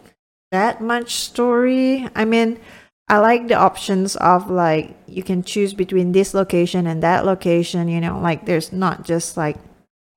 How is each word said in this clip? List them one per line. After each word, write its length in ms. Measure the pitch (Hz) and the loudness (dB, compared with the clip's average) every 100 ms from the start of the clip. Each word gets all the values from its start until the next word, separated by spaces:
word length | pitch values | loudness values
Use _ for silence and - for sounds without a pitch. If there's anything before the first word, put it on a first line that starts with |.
| - _ _ _ - | -20 _ _ _ -6
that 280 | 185 226 - | -2 0 -2
much 340 | 220 240 233 | -4 -4 -4
story. 960 | - - - 240 240 254 262 262 269 247 - | -8 -6 -2 2 2 2 2 2 0 -2 -2
I 80 | |
mean, 340 | 220 226 226 233 - - - _ - | 0 2 2 -2 -12 -20 -20 _ 0
I 100 | 208 | 4
like 300 | 220 240 240 | 4 4 2
the 60 | |
options 600 | 220 185 - - 190 196 - | 2 2 2 -4 -2 -2 0
of, 340 | 170 180 196 | 2 2 2
like, 440 | 180 170 156 - - - | 0 0 0 -4 -12 -16
you 160 | - | -10
can 200 | 185 185 | -4 -4
choose 300 | 180 208 196 | -2 -2 -2
between 380 | 202 185 190 180 | -2 -2 0 2
this 220 | 185 196 | 2 2
location 520 | 196 190 175 175 180 170 | 0 0 2 0 0 -2
and 160 | 160 | 0
that 220 | 165 180 196 | 2 2 2
location, 640 | 185 180 170 170 180 170 | 0 2 0 0 -2 -2
you 120 | 170 | -2
know, 180 | 170 190 | -2 -2
like, 260 | 175 156 - | -2 -4 -2
there's 260 | 170 165 | -2 -2
not 320 | 185 185 - | -4 -4 -4
just, 320 | - 170 - - | -4 -4 -4 -6
like, 200 | 151 - - _ _ _ _ | -6 -6 -14 _ _ _ _